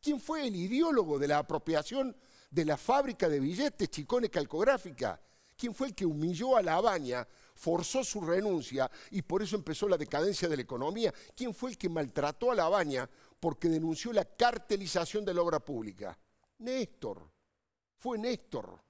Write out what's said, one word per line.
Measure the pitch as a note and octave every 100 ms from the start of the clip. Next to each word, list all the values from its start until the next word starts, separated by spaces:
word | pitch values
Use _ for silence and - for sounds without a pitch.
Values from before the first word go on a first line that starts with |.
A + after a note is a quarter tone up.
¿Quién | - D4
fue | - D#4+ C#4
el |
ideólogo | F#3+ F3+ B3 E4 C#4 E3+ D3
de | C#3+
la | D3
apropiación | D3 D#3 - D#3+ D3+ C4 C4 - - - -
de | C#3+
la | D3+ D3
fábrica | - C4 - A3 F3
de | D3
billetes | C3+ F3+ C#4+ - F#3
Chicone | - D3 B3 A#3
Calcográfica? | F3 C#3+ D#3 A3 B3+ F3+ C3+ A#2 E2+ - _ _ _
¿Quién | A#3+
fue | G#3 C4+
el | G3+
que | F#3
humilló | D3 D#3+ E3+ B3 B3+
a |
Labaña, | F3+ E3 A3 F#3 C3+ B2 A#2+ - - -
forzó | - E3+ - C4
su | B3 G#3+
renuncia | E3 F3 G#3 F3 B2+ C3+ C3 - -
y | G3+
por | - F3+
eso | G3+ G3+
empezó | D#3 D#3 G3+
la | F3+
decadencia | D3 C#3+ F3 G3 F3+
de |
la | D3+
economía? | B2 B2 C#3 G#3 A3 - -
¿Quién | - B3
fue | G3+ B3+
el | A#3+
que | F3+
maltrató | E3 C#3+ B2+ C#3+ D3+ A#3+
a |
Labaña | A#3 E3 G3 D#3+ C3+ B2+ - - _
porque | E3+ D3 E3+
denunció | D#3+ D#3+ D#3+ A#3
la | A3
cartelización | A#3 - A#3+ A#3 - G3+ F#3 G3 E3+ G#3+
de | G3+
la | F3
obra | E3+ D#3
pública? | - C3+ A2 F2+ G2 F2 _ _ _ _
Néstor. | A#3 C4 A3 - A#2 F2+ D#2 _ _ _ _ _ _ _
Fue | A#3+ A#3
Néstor. | A#3 A#3+ - C3 G2+ F#2 _